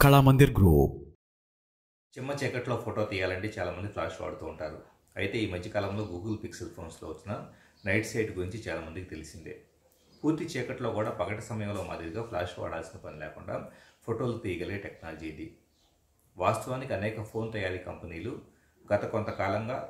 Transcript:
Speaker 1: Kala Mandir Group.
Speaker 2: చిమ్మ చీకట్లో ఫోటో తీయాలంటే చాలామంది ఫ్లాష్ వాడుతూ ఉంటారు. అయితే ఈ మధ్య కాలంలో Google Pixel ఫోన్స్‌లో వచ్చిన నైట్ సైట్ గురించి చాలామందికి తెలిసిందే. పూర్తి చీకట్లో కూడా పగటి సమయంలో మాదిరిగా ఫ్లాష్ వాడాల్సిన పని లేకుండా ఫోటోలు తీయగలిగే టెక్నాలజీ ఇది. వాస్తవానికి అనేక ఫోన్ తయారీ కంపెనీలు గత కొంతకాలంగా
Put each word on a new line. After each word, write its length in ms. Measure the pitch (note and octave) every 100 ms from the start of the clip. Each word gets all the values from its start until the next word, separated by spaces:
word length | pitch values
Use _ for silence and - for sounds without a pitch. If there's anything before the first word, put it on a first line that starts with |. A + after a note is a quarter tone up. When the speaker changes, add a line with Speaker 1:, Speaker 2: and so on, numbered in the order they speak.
Speaker 1:
Kala 180 | C#3+ C#3 C3+
Mandir 220 | C3+ C3+ A2
Group. 320 | F#2+ D2+ C#2 - - - _ _ _ _ _ _ _ _ _ -
Speaker 2:
చిమ్మ 160 | C3 C#3+
చీకట్లో 340 | C3+ B2 - A#2
ఫోటో 200 | - G#2 G#2
తీయాలంటే 360 | G2 F#2 F#2 G#2+ G2
చాలామంది 340 | F2+ F2 G2 -
ఫ్లాష్ 220 | E2 -
వాడుతూ 220 | F2 - D#2+
ఉంటారు. 260 | D#2 D#2 D2 - _ _ -
అయితే 180 | G2 A#2 G2+
ఈ 20 |
మధ్య 160 | F2+ F2 G#2
కాలంలో 280 | G2 G2+ G2
Google 260 | F2 G#2 G#2+
Pixel 260 | F2+ - F2 -
ఫోన్స్‌లో 320 | E2 - F2
వచ్చిన 180 | D2+ - B2 - - - _ G2+
నైట్ 200 | G2+ G#2+
సైట్ 200 | A#2+ G#2+ F#2
గురించి 220 | F2+ - -
చాలామందికి 420 | E2 D#2+ E2 F2+
తెలిసిందే. 420 | D#2 D2+ F2 D#2 - - _ _ _ _ _
పూర్తి 280 | D3 D#3 F3
చీకట్లో 380 | C3+ - - A#2+ G#2
కూడా 140 | A2+ -
పగటి 220 | F2+ G#2 -
సమయంలో 380 | A2 G#2 G2+ F2
మాదిరిగా 340 | E2 E2 F2 A2+
ఫ్లాష్ 260 | F2 F2 -
వాడాల్సిన 380 | F2 E2 E2 F2+ -
పని 120 | D2+ D2+
లేకుండా 320 | E2 F2+ - - - - _ -
ఫోటోలు 320 | A2 B2 A2 G2+
తీయగలిగే 340 | E2 F2+ G2+ -
టెక్నాలజీ 400 | - E2 D#2 D#2+
ఇది. 160 | D2 D#2 - _ _ _ _ _ _ _ - F#2
వాస్తవానికి 500 | A2 - C3 C#3 G2
అనేక 280 | G#2 A2 G#2+
ఫోన్ 180 | A2+ A2 G#2+
తయారీ 260 | F#2+ F#2 F2
కంపెనీలు 440 | E2 E2+ E2 G2+ C3+ - _ _ _ -
గత 100 | G#2 A2 A2
కొంతకాలంగా 640 | G2+ - G2 G2+ A2+ C3 -